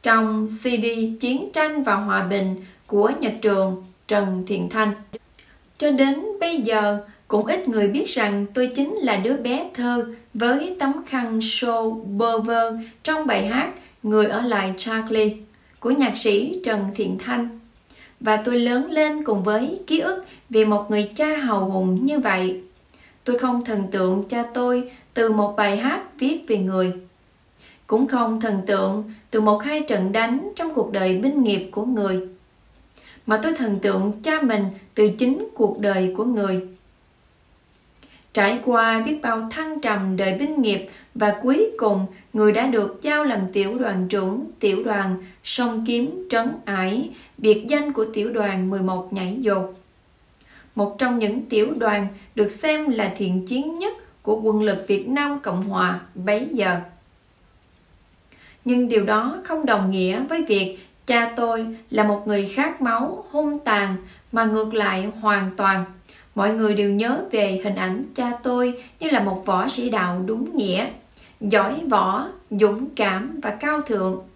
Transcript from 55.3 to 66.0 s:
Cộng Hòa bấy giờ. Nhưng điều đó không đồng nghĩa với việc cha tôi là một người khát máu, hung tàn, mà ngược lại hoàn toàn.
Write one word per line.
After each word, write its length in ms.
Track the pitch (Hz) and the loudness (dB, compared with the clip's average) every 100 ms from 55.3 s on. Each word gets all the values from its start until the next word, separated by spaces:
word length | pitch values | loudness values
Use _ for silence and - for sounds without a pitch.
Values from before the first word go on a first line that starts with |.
| 285 | -2
Cộng 220 | 214 180 | -4 -2
Hòa 380 | 202 185 180 180 - | -2 0 0 -2 -8
bấy 340 | - 185 208 294 | -6 0 0 0
giờ. 280 | 269 190 175 - - _ _ _ _ _ _ _ _ _ _ _ _ _ - - - | 0 0 0 -4 -20 _ _ _ _ _ _ _ _ _ _ _ _ _ -20 -20 -10
Nhưng 240 | 247 247 247 | 0 2 4
điều 160 | 226 | 2
đó 320 | 202 214 247 359 | 4 2 0 -6
không 220 | - 320 277 | -6 -4 2
đồng 240 | 208 190 | 2 2
nghĩa 300 | 190 185 208 | 2 0 0
với 240 | 269 330 | -2 -2
việc 340 | - 202 185 - - _ - | 2 2 0 -6 -18 _ 0
cha 260 | 233 233 233 | 2 2 -2
tôi 300 | 233 226 226 226 - | -2 -2 -4 -10 -4
là 140 | 247 | 0
một 180 | 214 208 214 | 2 2 0
người 200 | 208 190 | 0 0
khát 360 | 254 311 330 | 0 -2 0
máu, 420 | 254 226 285 370 - | 0 0 -2 -6 -6
hung 280 | 294 302 294 | -2 -2 -2
tàn, 380 | 247 208 196 190 - - _ | 0 0 0 -4 -8 -20 _
mà 120 | 226 | 0
ngược 300 | 220 220 220 | 2 2 0
lại 340 | 220 202 190 202 214 | 0 0 0 -4 -2
hoàn 300 | 214 202 190 185 | 0 2 0 0
toàn. 280 | 196 190 180 - | 2 2 -2 -10